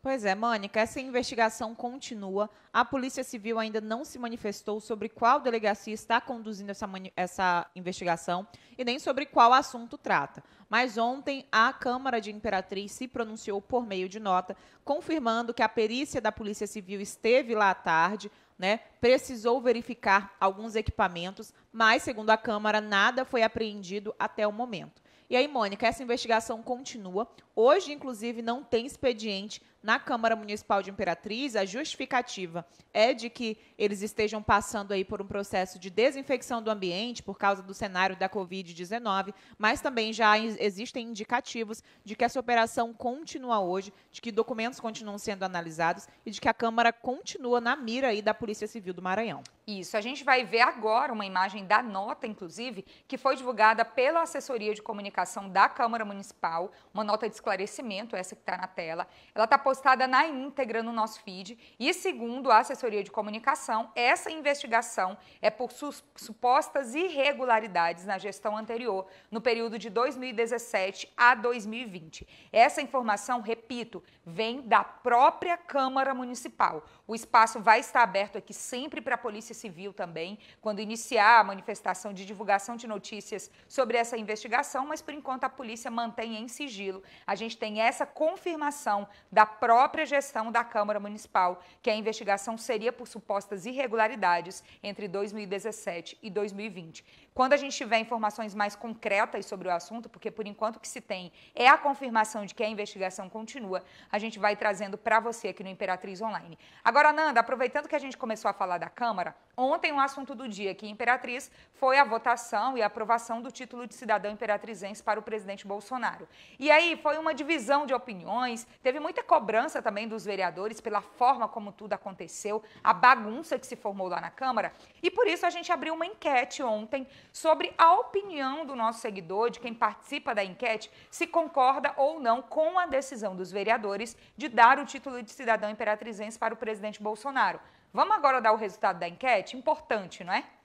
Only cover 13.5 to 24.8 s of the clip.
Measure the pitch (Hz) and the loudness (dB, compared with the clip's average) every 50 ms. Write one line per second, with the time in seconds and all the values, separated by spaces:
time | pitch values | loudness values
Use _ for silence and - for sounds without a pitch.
13.5 | 196 202 202 _ 254 240 240 214 196 185 185 190 190 220 220 202 185 185 185 - | -4 -4 -4 _ -2 -2 0 -2 -4 -4 -4 -6 -8 -6 0 2 2 2 2 -2
14.5 | 196 _ - - _ _ _ - 277 320 - - 320 311 247 233 226 233 240 233 | -12 _ -16 -20 _ _ _ -4 -4 -2 -2 -2 -2 0 2 0 0 0 -2 -4
15.5 | 233 - 233 214 - 240 220 208 226 254 294 - - 269 220 214 214 - 226 202 | 0 0 0 2 2 0 0 0 0 -4 -4 -4 -4 -2 -2 -2 -2 -2 -8 -8
16.5 | 208 - 214 196 - 214 185 180 202 196 202 196 - _ - 220 247 262 285 226 | -6 -6 -8 -8 -8 -12 -10 -8 -8 -8 -8 -10 -12 _ 2 4 4 4 4 2
17.5 | 233 214 208 196 185 - - 185 165 160 165 180 214 202 - 208 _ _ _ _ | 2 4 4 4 2 2 0 2 4 4 4 2 0 -4 -10 -14 _ _ _ _
18.5 | _ - 185 190 214 226 - - _ _ - 240 254 160 - - 254 226 208 233 | _ -2 0 0 0 0 -4 -18 _ _ 6 6 6 6 4 -4 -12 -2 0 2
19.5 | 240 262 233 254 226 233 240 - 233 _ - 220 190 202 196 - - _ 185 196 | 2 4 4 2 2 2 -2 -8 -12 _ 4 4 4 4 4 0 -2 _ 2 2
20.5 | 190 196 220 226 208 226 220 - - - 208 185 175 170 170 185 202 - 214 - | 2 0 -10 -4 -4 -2 -4 -2 0 2 0 0 0 -4 -8 -8 -10 -12 -18 -18
21.5 | _ _ _ _ - 226 226 220 226 302 - - 247 208 214 214 220 220 - 247 | _ _ _ _ 0 4 6 6 6 4 2 -2 -6 -2 4 4 4 4 4 -4
22.5 | 214 208 214 214 208 214 208 214 208 196 202 233 247 262 262 - - 240 220 220 | -2 0 0 2 2 0 0 2 2 4 4 4 2 0 -4 0 2 2 2 2
23.5 | 226 226 226 214 208 208 196 175 196 208 202 214 - _ - 214 - - 214 208 | 2 -2 -4 -4 -6 -10 -10 -8 -8 -6 -6 -8 -4 _ -4 -4 0 0 0 0
24.5 | 208 214 254 247 220 160 | 0 -4 -8 -6 -6 -10